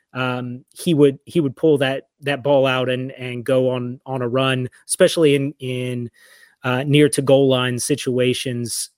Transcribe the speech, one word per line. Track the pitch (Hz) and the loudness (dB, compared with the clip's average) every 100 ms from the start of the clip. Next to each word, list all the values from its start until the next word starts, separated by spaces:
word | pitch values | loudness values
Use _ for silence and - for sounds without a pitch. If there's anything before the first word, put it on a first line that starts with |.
| _ | _
um, | 127 127 127 123 123 - | -6 -4 -6 -8 -12 -16
he | - - | -6 0
would, | 147 143 135 - | 4 4 2 -4
he | 170 | -2
would | 139 - | -2 0
pull | 160 143 | 2 2
that, | 135 135 - _ | 0 -4 -10 _
that | 143 139 | -6 -4
ball | 139 139 131 | 2 2 4
out | 127 127 | 0 -2
and, | 127 131 | -4 -6
and | 131 127 123 | -10 -12 -6
go | 117 131 127 | 0 0 0
on, | 127 123 127 - | -2 -6 -10 -8
on | 131 | -6
a | 123 | -2
run, | 131 131 127 123 - - | 0 0 0 -4 -10 -6
especially | - 180 - 151 | 2 4 4 4
in, | 139 139 - | 4 0 -6
in, | 127 127 127 123 120 - _ _ _ _ | -8 -6 -6 -6 -8 -14 _ _ _ _
uh, | 127 127 | -2 -2
near | 143 143 147 | 2 4 4
to | 147 | 2
goal | 135 135 135 | 2 4 4
line | 131 127 123 | 2 -2 -4
situations. | - 139 139 123 127 120 131 120 117 - - | -4 -4 -2 0 0 -2 -4 -6 -8 -8 -12